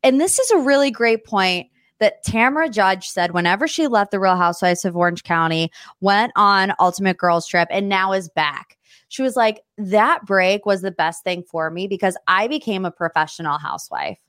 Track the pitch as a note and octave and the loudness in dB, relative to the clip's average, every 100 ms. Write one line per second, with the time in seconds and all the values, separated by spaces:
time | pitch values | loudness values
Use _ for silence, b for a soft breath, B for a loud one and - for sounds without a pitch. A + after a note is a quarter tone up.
0 | C4+ C4+ F4+ - B4+ G#4 C4+ C#4 C#4 A3+ | 4 2 0 0 2 2 4 2 2 0
1 | A#3 A3+ - G#3 F#3 F3+ - _ _ _ | 0 0 -2 0 0 0 -6 _ _ _
2 | G#3+ - - A3 A#3+ D4 D#4+ G#3+ F#3+ F#3+ | 0 0 -6 0 2 2 -2 0 0 0
3 | - - F3 F3 F3 G3 D#4 - D4+ A3+ | -6 -4 -2 0 0 0 -2 -2 0 2
4 | G3+ G3+ F#3+ F3+ F3 E3+ F3+ F3 F#3+ F3 | 0 0 2 4 2 2 0 0 -2 0
5 | F3 F3 - E3+ E3 D#3+ E3 B B B | 0 0 -2 0 0 0 -4 B B B
6 | G3 G3+ A#3+ - G3+ G3 F#3+ - F3+ F3 | 2 2 2 2 4 4 2 2 0 2
7 | G3 F3+ F3+ E3+ - F3+ E3+ G3 G3 G3 | -2 0 2 0 0 -2 0 -2 -2 -2
8 | F#3+ F#3+ E3+ - D3+ C#3+ - _ b b | 0 -2 -4 -2 -2 -4 -16 _ b b
9 | b - C4 B3 A3 G#3+ _ - G3 G#3 | b -6 -4 0 0 -2 _ -12 0 2
10 | A#3 E4 G3+ G3 F#3 G3+ G#3 G3 F#3+ F3 | 2 0 0 0 2 0 0 -2 -2 -2
11 | D#3+ E3 - F3+ F3 E3 D#3+ E3 F#3+ F#3+ | -4 -4 -8 -8 -8 -6 -6 -6 -6 -2
12 | F#3+ F3+ - F#3 A3+ D4 - F#3+ F#3 - | -2 -2 0 0 0 -4 -4 -4 -4 -4
13 | E3 D#3+ D#3 - D#3+ D3 D3+ - - - | -4 -2 -4 -6 -6 -6 -6 -10 -10 -8
14 | C#2+ F#3+ | -8 -10